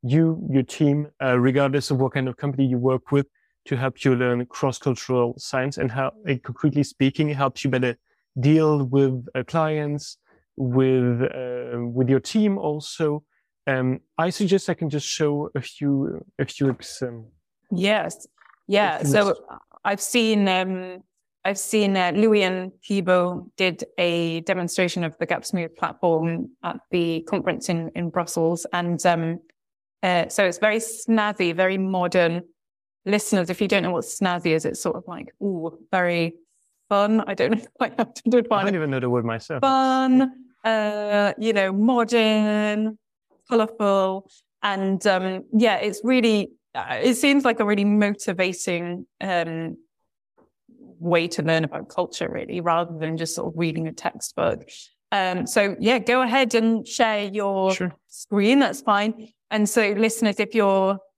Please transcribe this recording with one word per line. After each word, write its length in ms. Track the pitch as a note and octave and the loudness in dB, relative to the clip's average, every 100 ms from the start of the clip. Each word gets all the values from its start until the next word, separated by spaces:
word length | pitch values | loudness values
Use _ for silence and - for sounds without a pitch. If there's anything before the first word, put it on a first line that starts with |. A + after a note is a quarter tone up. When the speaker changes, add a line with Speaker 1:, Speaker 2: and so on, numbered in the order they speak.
Speaker 1:
you, 400 | B2 D3 E3 D#3+ - | 2 4 4 0 0
your 140 | C3+ | 0
team, 440 | B2 - D3 C#3+ D3 _ | 0 0 2 2 -2 _
uh, 180 | C3+ B2 | 0 4
regardless 520 | B2 C3 C#3 C#3 - | 4 4 2 0 0
of 80 | C3+ | 0
what 120 | C3 | 0
kind 140 | C#3+ C3 | 0 -4
of 100 | A#2+ | -4
company 280 | C#3+ C3+ C3+ | -6 0 0
you 140 | B2 | 2
work 320 | B2+ C3 - | 0 0 0
with, 160 | C#3+ C#3 _ _ _ - | 0 0 _ _ _ -6
to 100 | C3 | -4
help 260 | C3 - | -4 -2
you 120 | C#3+ B2 | 0 2
learn 300 | B2 A#2+ B2 | 2 0 -4
cross-cultural 880 | - C#3 B2 - B2 - B2+ A#2+ A#2+ | -2 -4 -2 -4 -4 0 0 0 -2
science 400 | - C3+ C3 C#3+ | -6 -4 -4 -2
and 140 | C#3 | -4
how, 200 | A#2 C3 - - | -2 -6 -6 -4
uh, 60 | C3 | -4
concretely 400 | - A#2+ D3+ C#3 | -4 -2 0 2
speaking, 460 | C#3 - C3+ - D3+ | -2 2 0 2 -2
helps 340 | C#3+ C#3 - | 0 -2 -2
you 60 | C#3 | -2
better 260 | B2+ B2+ A#2 _ _ _ - | 0 0 -4 _ _ _ -2
deal 440 | B2+ D#3 D#3 D3+ C3 | 4 6 6 2 2
with, 400 | C#3 C#3 C3 B2 C3 | 4 4 2 -6 -8
uh, 80 | |
clients, 760 | B2 E3 D#3 D3+ D3 D3 - - _ _ _ - | -4 -2 0 -2 -2 -6 -8 -18 _ _ _ -8
with, 640 | C3 B2 C3 C3 B2 A#2+ | -2 2 4 4 2 0
uh, 580 | B2+ - B2+ B2 B2 A#2+ | -2 -4 -8 -8 -8 -6
with 300 | A#2+ A#2+ B2+ | -6 -2 2
your 100 | C3+ | 2
team 380 | - A3 G#3+ G3 | 2 0 0 0
also. 680 | D3+ D3+ D3 - D#3 D3 _ _ _ _ - | -4 -6 -8 -4 -2 -2 _ _ _ _ -4
Um, 340 | C3 B2+ B2+ _ - | 0 0 -4 _ -4
I 140 | E3 | -2
suggest 380 | F3+ G3+ G3 - | 0 2 2 0
I 40 | |
can 160 | F3 D#3+ | -4 -2
just 180 | D3 - | -4 -6
show 420 | - D3+ D3 D3 C#3+ | -2 -2 -2 -4 -8
a 60 | |
few, 640 | - - D3 C#3 C#3 - - - | -10 -4 -2 0 -2 -6 -14 -6
a 60 | C#3 | -6
few 240 | - C#3 | 0 -2
ex-, 300 | B2 - - | -2 -8 -10
um, 260 | B2+ A#2 A2+ _ _ _ _ | -10 -10 -18 _ _ _ _
Speaker 2:
Yes. 560 | F3+ G3 G#3+ E3 - - _ _ _ - | -2 0 0 -2 -10 -20 _ _ _ -2
Yeah. 300 | G3+ G3+ D#3 | 2 2 0
Speaker 1:
a 20 | |
few 100 | D3 | 0
Speaker 2:
So 180 | C#3+ G3+ | 2 2
Speaker 1:
ex- 100 | E3+ - - _ _ - | 0 -6 -20 _ _ -4
Speaker 2:
I've 160 | G3+ | -2
seen, 460 | - B3 A3 G#3+ G3 | 0 0 4 4 4
um, 560 | F#3 F#3 F#3 F#3 F3+ _ _ _ _ F#3+ | 2 0 -4 -8 -14 _ _ _ _ -6
I've 120 | G3 | -4
seen, 380 | - A3 G3+ G3 | 0 2 2 2
uh, 140 | F3+ F3 | 0 2
Louis 280 | A3 G#3+ | 4 4
and 280 | F#3+ F#3 F#3 - - | 2 0 -6 -14 -4
Thibault 640 | G3 F3+ F3+ F3+ F3+ F3+ - | -2 2 2 2 -2 -10 -2
did 260 | F#3 F3 - - | -2 -2 -10 -2
a 440 | F3 E3+ E3+ E3 | 0 0 -2 -4
demonstration 640 | E3 F#3 F3 - F3+ F3+ | -4 -4 -2 -2 -2 0
of 140 | E3 - | -6 -4
the 80 | E3+ | -4
Gaps 280 | E3+ - | -4 -2
Move 220 | F#3 E3 - | -4 -6 -6
platform 720 | E3 C#3 F3+ E3 E3 E3 - _ | -6 -2 0 2 0 -4 -8 _
at 160 | F3 - _ | -10 -10 _
the 300 | F3+ E3+ E3 | -2 -2 -4
conference 460 | E3 G3 E3+ D#3+ - | -4 -4 -2 -6 -4
in, 220 | E3+ E3 - | -4 -4 -6
in 140 | E3+ | -4
Brussels. 560 | F3+ E3+ - E3 E3 - | -4 -4 -2 0 -2 -4
And, 300 | F3 F3 E3+ F#3 | -4 -2 0 2
um, 340 | E3+ E3 E3+ _ _ _ _ _ _ | 2 0 -6 _ _ _ _ _ _
uh, 260 | F#3+ F3 E3 | 0 0 0
so 160 | - F#3+ | 0 0
it's 120 | F3 | 2
very 200 | G#3+ G#3+ | 0 0
snazzy, 760 | A3 - - A3+ G#3 G#3 F3+ E3 | -4 -10 0 0 0 0 -2 2
very 220 | F#3 F#3+ | 0 2
modern. 680 | F#3+ F#3+ F3+ F#3 E3+ E3+ - _ _ _ _ _ - | -2 0 0 2 2 0 -8 _ _ _ _ _ -2
Listeners, 440 | G#3 G#3 G3+ E3+ | -2 2 0 0
if 100 | F#3 | -2
you 80 | G3 | 0
don't 160 | G3+ | 0
know 80 | F3 | 0
what 140 | F3 - | -4 -6
snazzy 460 | - F#3+ F3+ F3 | -2 -2 0 0
is, 120 | D#3+ | 0
it's 160 | D#3 - | -2 -6
sort 160 | F#3 - | -6 -6
of 80 | F3+ | -10
like, 260 | E3+ - _ | -16 -16 _
ooh, 360 | G3+ F3+ E3 E3 - | -6 -4 -8 -12 -6
very 440 | F#3+ F3+ E3+ E3 E3 _ _ _ _ _ | -2 0 0 -2 -6 _ _ _ _ _
fun. 340 | G3+ G#3 A3 - | 0 2 2 0
I 60 | |
don't 180 | - - | -2 0
<laughs> 40 | A3 | 0
know 20 | |
if 100 | - _ | -4 _
I 100 | A#3+ - | -4 -2
have 160 | A3+ | -6
to 80 | - - | -2 2
define 300 | A#3+ A#3 G#3 | 2 2 0
Speaker 1:
I 40 | |
don't 120 | G3 F#3+ | 0 0
Speaker 2:
it. 20 | |
Speaker 1:
even 140 | D#3 | 0
know 100 | C3 | -2
the 80 | B2 | 0
word 160 | B2 A#2 | 0 0
myself. 340 | A2+ - D3 | -4 -6 -2
Speaker 2:
Fun, 720 | C4+ C4+ C4 C4 C4 B3+ C4 - - _ | 2 2 2 2 4 4 4 -2 -20 _
uh, 680 | A3 A3 G#3+ G#3 G#3 G#3 G3+ - | -2 0 0 -4 0 2 2 0
you 140 | A3 | 0
know, 220 | G#3 F#3+ | 2 2
modern, 1200 | G3 A3 B3 A3+ A#3 A3 G#3+ G#3+ G#3+ G#3+ G#3 A3 G#3+ _ _ _ _ _ | 2 2 2 2 4 4 4 2 0 0 -2 -4 -6 _ _ _ _ _
colourful. 800 | A#3 A3 A3+ G3+ G3 F#3+ F#3+ G3 _ _ _ | 0 0 0 2 2 2 -2 -10 _ _ _
And, 440 | G#3 G3 F#3+ F#3+ G#3+ | -2 0 0 0 2
um, 380 | F#3 F#3 F#3 - | 2 0 -6 -2
yeah, 240 | A3 A3+ G3 | 2 4 2
it's 240 | G#3+ F#3+ A3+ | -2 -4 0
really, 460 | B3+ A#3 G#3+ G3 _ _ | 2 4 2 0 _ _
uh, 260 | - G#2+ B2 | -10 -6 -2
it 120 | F3+ A#3+ | 0 2
seems 280 | D4 C#4 | 4 4
like 160 | C4+ A3+ | 2 0
a 60 | G#3 | 0
really 180 | G#3 | 2
motivating, 1200 | G3+ G#3 G#3 G#3 - F3+ F#3 F3 - E3+ F3 F3 - _ | 2 2 2 -2 -6 -2 -2 -2 -4 -4 -4 -8 -12 _
um, 560 | G3 F3+ E3 E3 E3 E3+ _ _ _ _ _ _ _ _ _ - - - | -4 -2 -2 -6 -8 -10 _ _ _ _ _ _ _ _ _ -20 -20 -10
way 280 | E3+ E3+ E3+ | 0 0 0
to 140 | E3 | -2
learn 220 | D#3 D#3+ D#3+ | 0 0 0
about 240 | D3+ - | -6 -10
culture, 400 | - F3+ - E3+ | -6 -6 -4 -6
really, 320 | - - F3+ | -6 -8 -4
rather 360 | E3+ E3 E3+ D#3+ | 0 0 0 -6
than 200 | D#3 D#3+ | -6 -4
just 180 | E3 - | -6 -6
sort 120 | - | -8
of 60 | D#3+ | -2
reading 300 | E3 D#3 D#3+ | -2 -2 -6
a 40 | |
textbook. 800 | D#3 - - - - E3 - - - - _ _ | -6 -8 -6 -10 -2 -2 -2 -10 -20 -20 _ _
Um, 340 | G3+ F#3 F3+ - | -2 0 -2 0
so, 300 | - G3+ F#3+ | 2 2 2
yeah, 200 | G#3 B3 | 0 2
go 220 | G3 B3 | 2 0
ahead 340 | B3+ B3+ B3+ A#3 | 2 2 2 2
and 320 | A3+ A3+ - | 2 0 -4
share 380 | - A3+ G#3+ G3+ | 0 0 2 -4
your 480 | G3+ G3 G3 F#3+ | -4 -2 0 0
Speaker 1:
Sure. 200 | F#3+ F#3 - _ | 0 -4 -6 _
Speaker 2:
screen. 520 | - - G#3 G3+ C4+ | -20 -4 0 4 4
That's 220 | B3+ F#3+ | 4 0
fine. 480 | - G3+ G#3 A3 - _ _ | 0 2 0 -4 -12 _ _
And 160 | G#3+ G#3 | 0 2
so, 220 | A#3 G#3 | 2 2
listeners, 480 | G3+ A3+ A3+ A3 G3 | 2 0 2 -2 0
if 160 | G#3 A3+ | -2 2
you're 420 | G3+ G3 F#3+ G3 _ | 4 4 2 -2 _